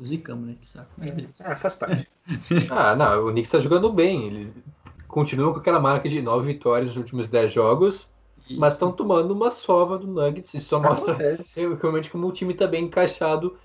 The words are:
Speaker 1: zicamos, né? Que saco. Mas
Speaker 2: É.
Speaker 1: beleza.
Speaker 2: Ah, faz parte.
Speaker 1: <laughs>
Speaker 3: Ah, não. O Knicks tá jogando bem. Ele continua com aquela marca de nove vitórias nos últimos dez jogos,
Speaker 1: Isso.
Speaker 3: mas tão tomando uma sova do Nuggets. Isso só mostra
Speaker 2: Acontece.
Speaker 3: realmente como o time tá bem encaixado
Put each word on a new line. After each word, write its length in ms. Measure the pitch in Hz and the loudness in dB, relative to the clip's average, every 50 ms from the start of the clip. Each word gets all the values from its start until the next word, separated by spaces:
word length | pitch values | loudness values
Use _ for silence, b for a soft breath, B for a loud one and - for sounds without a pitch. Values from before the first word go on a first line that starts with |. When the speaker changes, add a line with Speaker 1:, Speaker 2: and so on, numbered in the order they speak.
| 127 | -10
Speaker 1:
zicamos, 440 | 127 156 165 160 131 123 120 120 120 | -8 -8 -8 -8 -10 -12 -12 -12 -12
né? 80 | 117 - | -14 -16
Que 80 | - - | -18 -20
saco. 220 | - 123 127 - - - | -20 -20 -20 -20 -16 -14
Mas 120 | 165 147 | -12 -10
Speaker 2:
É. 20 | |
Speaker 1:
beleza. 200 | 170 165 - - - - | -10 -10 -12 -12 -14 -12
Speaker 2:
Ah, 140 | 175 185 143 | -10 -8 -6
faz 220 | - - 185 - | -4 -4 -4 -4
parte. 320 | - - - 180 - 135 - _ _ _ | -4 -4 -2 -2 -2 -2 -6 _ _ _
Speaker 1:
<laughs> 420 | 175 147 - - - 170 170 - - | -8 -8 -6 -2 0 2 2 2 2
Speaker 3:
Ah, 280 | - - 120 104 107 | 0 2 2 2 4
não. 300 | 135 147 107 104 107 110 | 4 4 4 2 2 0
O 40 | 113 | 0
Knicks 200 | 110 117 117 - | 0 -2 0 2
tá 80 | - 151 | 2 2
jogando 300 | 131 143 170 180 208 226 | 4 4 4 4 4 4
bem. 340 | 214 175 170 190 190 139 110 | 4 4 4 4 2 0 -4
Ele 260 | 104 104 104 104 107 110 - - - - _ - - - - - | -6 -8 -10 -12 -14 -16 -18 -20 -20 -20 _ -20 -20 -20 -20 -14
continua 460 | - - 151 147 - 131 131 139 - | -6 -2 -2 0 0 0 0 0 0
com 80 | - - | 0 0
aquela 180 | - 175 175 156 | 0 2 2 4
marca 300 | 139 139 143 135 - 143 | 4 2 2 0 0 -2
de 120 | 147 147 | -4 -4
nove 320 | 123 117 117 123 120 143 | -2 0 0 0 0 -2
vitórias 380 | 143 - - 120 120 123 127 123 | -4 -2 0 0 2 2 0 -2
nos 60 | 117 | -4
últimos 320 | 127 117 - 131 123 110 110 | -8 -8 -6 -6 -6 -2 0
dez 240 | 117 117 117 107 | 2 2 2 4
jogos, 560 | - 120 110 110 123 151 185 202 196 - - - _ _ _ _ _ - - - | 4 4 4 4 4 4 4 2 2 -2 -10 -20 _ _ _ _ _ -20 -18 -10
Speaker 1:
Isso. 100 | 131 143 | -2 2
Speaker 3:
mas 180 | 151 147 147 | 2 2 4
tão 140 | - 180 180 | 2 0 -2
tomando 400 | 180 - - 202 185 165 165 185 | -2 -2 0 2 2 2 2 2
uma 220 | 202 202 226 247 | 0 0 0 -2
sova 440 | - - - - 180 175 180 180 190 | -2 -2 0 4 4 4 4 2 0
do 120 | 185 196 196 | -4 -6 -6
Nuggets. 440 | 190 160 143 147 147 185 180 - - | -2 -2 0 0 -2 -4 -10 -12 -12
Isso 120 | 139 - | -12 -4
só 140 | - 156 147 | -2 0 2
mostra 320 | 147 147 151 285 - 170 | 2 2 2 2 0 -2
Speaker 2:
Acontece. 480 | 156 143 151 143 160 170 175 - - 165 175 175 165 - | -2 0 0 -2 -2 -4 -6 -10 -6 -4 -4 -4 -2 -2
Speaker 3:
realmente 300 | - 160 156 160 156 - | -2 -2 -2 -2 -4 -6
como 160 | - 170 175 | -8 -6 -6
o 60 | 185 | -6
time 200 | 180 - 190 180 | -6 -4 -6 -4
tá 140 | 175 - 196 | -2 -2 -2
bem 200 | 175 165 165 170 | 0 0 -2 -4
encaixado 720 | 170 - 185 180 180 - - 170 156 156 156 170 180 - B | -2 0 2 2 2 0 -2 -2 0 0 0 -2 -4 -8 B